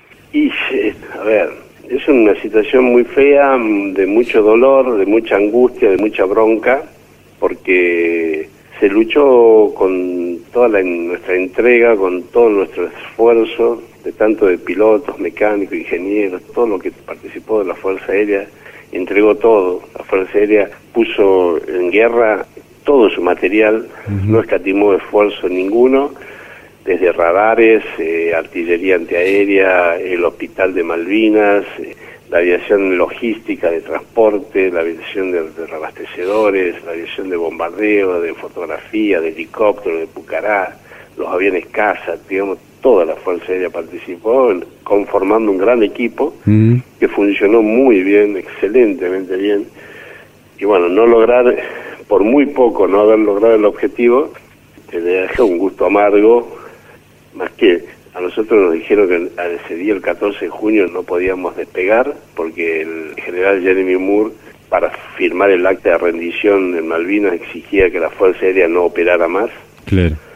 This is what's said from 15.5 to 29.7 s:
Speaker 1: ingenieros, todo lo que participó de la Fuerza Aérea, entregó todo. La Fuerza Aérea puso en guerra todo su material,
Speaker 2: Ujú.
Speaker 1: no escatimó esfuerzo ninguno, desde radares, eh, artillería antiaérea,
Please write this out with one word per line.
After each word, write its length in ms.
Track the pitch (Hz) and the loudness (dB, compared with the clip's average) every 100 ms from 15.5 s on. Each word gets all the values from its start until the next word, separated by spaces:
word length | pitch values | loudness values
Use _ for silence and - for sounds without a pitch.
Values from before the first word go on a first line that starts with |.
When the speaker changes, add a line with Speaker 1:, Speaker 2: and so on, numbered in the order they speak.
| 104 92 85 | -2 -4 -8
Speaker 1:
ingenieros, 640 | - 87 92 104 101 90 - | -8 -8 -4 -2 -2 -6 -10
todo 120 | - 117 | -4 -2
lo 120 | 95 | -2
que 120 | 85 | -8
participó 680 | - - 82 - 107 107 110 | -12 -16 -16 -16 -18 -4 -4
de 60 | 92 | -4
la 80 | |
Fuerza 380 | 85 95 95 - | -6 -6 -6 -4
Aérea, 340 | 101 104 98 104 - - - - | -2 0 -2 -6 -16 -20 -20 -14
entregó 420 | - 90 98 107 | -10 -4 2 2
todo. 480 | - 113 107 90 90 - - | 4 4 4 2 -4 -8 -16
La 60 | |
Fuerza 340 | - 98 92 104 | -4 -4 -2 0
Aérea 320 | 104 107 95 - _ | 2 2 0 -6 _
puso 680 | 117 110 - 98 92 90 80 - | -2 -2 2 2 4 2 -2 -4
en 220 | 90 90 | -4 -2
guerra 560 | 95 117 117 110 101 - - - _ | 2 2 2 0 0 -6 -16 -20 _
todo 260 | - 143 101 | 0 4 4
su 100 | - | 2
material, 640 | 90 90 95 104 107 110 - - - | -2 -2 0 2 2 0 -4 -14 -8
Speaker 2:
Ujú. 260 | 101 98 | -4 0
Speaker 1:
no 80 | 110 | 0
escatimó 540 | - 95 98 98 101 | 2 -2 -2 0 2
esfuerzo 540 | 92 - 107 104 - 90 | 2 0 0 0 0 -4
ninguno, 640 | 90 95 110 127 135 143 - - - - - - _ | -4 -2 2 4 2 0 -6 -18 -20 -20 -20 -20 _
desde 280 | - 87 90 | -6 0 0
radares, 720 | 85 85 92 110 113 113 110 - - | 0 0 2 2 4 4 4 0 -10
eh, 340 | 80 82 82 | -6 -4 -2
artillería 600 | 82 80 90 85 85 92 87 | -4 -6 -8 -4 -2 0 -2
antiaérea, 1040 | 82 87 92 98 101 98 95 | -2 -2 0 0 2 2 2